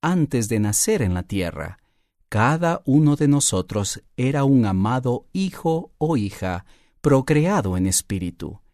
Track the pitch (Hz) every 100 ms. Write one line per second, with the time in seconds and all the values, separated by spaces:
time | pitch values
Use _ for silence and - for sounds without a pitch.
0 | - 180 147 123 107 110 104 104 - 220
1 | 104 90 87 98 87 71 78 - _ _
2 | _ _ _ 107 117 160 170 170 - 139
3 | 151 143 147 143 - 95 87 104 98 -
4 | _ - 127 143 139 135 107 95 104 127
5 | 127 123 - 190 190 - 165 160 - _
6 | 156 151 104 - 92 87 - _ _ _
7 | 147 135 131 151 165 202 95 90 92 -
8 | - 98 87 85 73 95 _